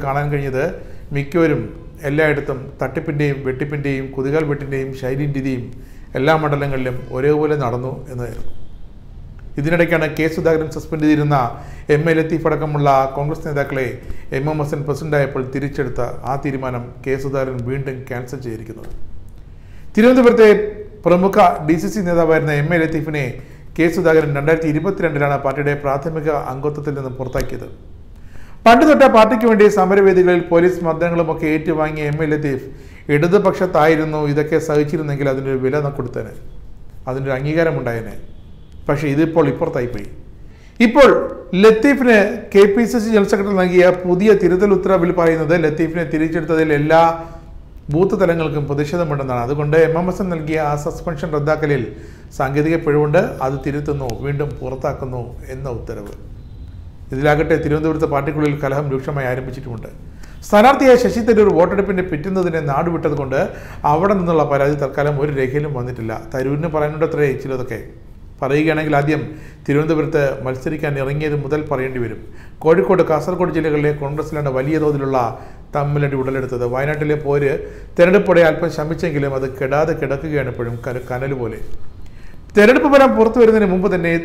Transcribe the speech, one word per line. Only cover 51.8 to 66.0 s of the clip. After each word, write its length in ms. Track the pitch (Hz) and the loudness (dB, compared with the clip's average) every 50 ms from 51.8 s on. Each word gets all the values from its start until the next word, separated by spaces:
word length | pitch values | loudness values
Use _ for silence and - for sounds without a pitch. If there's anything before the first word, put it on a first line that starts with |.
| - - - - - - - - - - - | -2 -6 -8 -12 -16 -18 -18 -20 -20 -12 -6
സാങ്കേതിക 380 | - 139 135 139 147 147 160 165 160 - | -4 -4 -2 0 0 0 2 0 0 0
പിഴവുണ്ട്, 340 | 151 147 147 151 151 156 180 208 - - - 131 | 0 2 2 2 2 2 2 2 0 -4 -4 -4
അത് 100 | 131 143 135 - | -4 -4 -4 -4
തിരുത്തുന്നു, 420 | 151 139 147 143 151 143 139 135 120 113 - 127 | -6 -6 -4 -4 -4 -4 -4 -4 -6 -8 -6 -6
വീണ്ടും 260 | 143 143 143 147 143 123 - | -6 -4 -4 -4 -6 -8 -8
പുറത്താക്കുന്നു 640 | 131 123 131 131 143 147 131 - 139 131 127 123 117 117 - - - - 131 | -10 -10 -8 -6 -6 -6 -6 -6 -8 -8 -8 -8 -10 -10 -12 -14 -14 -12 -12
എന്ന 140 | 131 139 135 120 113 | -10 -8 -8 -8 -8
ഉത്തരവ്. 340 | - - 113 107 104 101 101 - - - - - - - - - - - - - - - - - - - 135 | -10 -10 -12 -12 -12 -14 -14 -16 -16 -16 -16 -16 -18 -18 -16 -16 -16 -16 -16 -16 -16 -18 -18 -16 -12 -8 -4
ഇതിലാകട്ടെ 420 | 131 143 151 147 151 160 151 165 147 147 | 0 2 2 4 4 2 2 0 0 0
തിരുവനന്തപുരത്ത് 440 | 151 151 156 156 160 156 151 156 143 143 | 0 0 0 0 0 0 0 0 0 0
പാർട്ടിക്കുള്ളിൽ 420 | 135 139 160 147 151 151 147 143 143 139 | -2 -2 -2 -2 0 0 0 -2 -2 -2
കലഹം 220 | 135 135 143 151 143 131 | -2 -2 -2 -2 -2 -4
രൂക്ഷമായി 340 | 131 131 170 147 143 131 123 | -4 -4 -6 -6 -4 -4 -4
ആരംഭിച്ചിട്ടുമുണ്ട്. 580 | 127 131 135 135 123 - - 123 117 107 - - - - - - - - - - - - - | -4 -4 -6 -8 -10 -12 -12 -12 -12 -12 -12 -14 -16 -16 -18 -18 -18 -18 -18 -16 -16 -16 -4
സ്ഥാനാർത്ഥിയായ 480 | - 214 208 233 262 277 277 285 262 247 240 240 | 2 4 6 8 8 6 6 8 8 8 8 6
ശശി 180 | 202 - 233 220 | 2 0 0 2
തരൂർ 220 | 240 226 214 208 196 170 | 4 6 6 6 6 6
വോട്ടെടുപ്പിൻ്റെ 460 | 156 175 175 202 196 196 196 190 180 180 180 | 4 2 2 2 0 0 0 0 -2 -2 -2
പിറ്റുന്നതിനെ 500 | 165 147 147 196 190 185 180 175 160 165 156 143 | -4 -6 -4 -2 -2 -2 0 0 -2 -2 -2 -2
നാടുവിട്ടത് 440 | 135 143 170 175 170 156 143 156 147 147 | -2 0 0 -2 -2 -2 -2 -2 -2 -2
കൊണ്ട് 180 | 139 131 127 143 190 - - - - - - - - 147 | -4 -2 -2 -2 -2 -2 -6 -12 -14 -16 -8 -2 0 2
അവിടെ 240 | 147 160 185 202 208 190 | 2 2 2 2 2 2
നിന്നുള്ള 260 | 175 170 165 156 147 143 143 | 0 2 2 2 2 2 2
പരാതി 220 | 139 139 143 151 147 | 2 2 2 0 0
തൽക്കാലം 340 | 139 135 - 151 143 147 147 135 147 | -2 -4 -2 -2 -2 0 0 0 -2
ഒരു 80 | 147 139 135 | -2 -2 -2
രേഖയിലും 340 | 131 123 131 147 151 156 143 123 | -2 -2 -2 -2 -4 -4 -4 -6
വന്നിട്ടില്ല. 340 | 123 123 123 117 | -6 -8 -8 -8